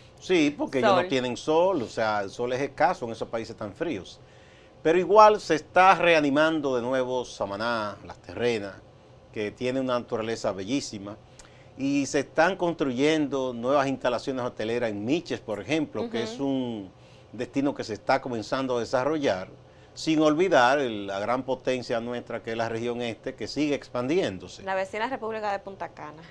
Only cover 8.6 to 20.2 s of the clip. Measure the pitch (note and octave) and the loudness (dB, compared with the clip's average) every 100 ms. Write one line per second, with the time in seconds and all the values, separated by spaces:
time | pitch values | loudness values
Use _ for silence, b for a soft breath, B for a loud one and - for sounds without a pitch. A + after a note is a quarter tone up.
8.6 | G2+ G2 - - - - - A#2 G#2 F#2+ | -4 -12 -20 -20 -20 -20 -14 -6 -6 -4
9.6 | B2 C3 B2+ B2 A#2+ A#2 A2 A2 A2+ F#2+ | -4 -2 -2 -2 -2 -4 -4 -2 -2 -4
10.6 | G2 C#3 - G#2+ G2+ A2 - B B B | -2 -4 -4 -10 -12 -14 -20 B B B
11.6 | B - C3+ C#3+ C#3 D3 C3 - E3 F#3+ | B -6 -2 0 0 0 -2 2 2 4
12.6 | F3 D#3+ D3 A#2+ C#3+ D#3 C#3+ C3+ C3 A#2 | -2 0 -2 2 2 2 0 -2 -4 -4
13.6 | A#2+ C#3+ C#3 C3 C3 A#2 - C3 B2 - | 0 2 2 0 0 -2 -2 -4 -4 -4
14.6 | A2 A#2+ A#2 G#2 G#2+ D#3+ E3+ B2 - G#2 | -2 -2 -2 -4 -2 -2 -2 -8 -6 -8
15.6 | F#2+ D#3 D3+ G#2+ A#3 A3+ A#3 A#3+ C#3 C4+ | -2 -2 -2 -4 -4 -4 -4 -4 -2 -2
16.6 | B3 A3+ F#2+ - B B B G#2+ B2 C#3+ | -2 -6 -10 -16 B B B -10 -6 -2
17.6 | C#3 - A2+ G#2 - C3+ C3+ A#2+ G2+ C3 | -2 -2 -6 -6 0 0 0 -6 -4 -4
18.6 | C3+ B2 A2 C3 C3 D#3 C#3 F#2+ F#2 - | -2 -2 0 0 0 0 0 0 -4 -16
19.6 | - B B - - D#3 | -20 B B -8 0 4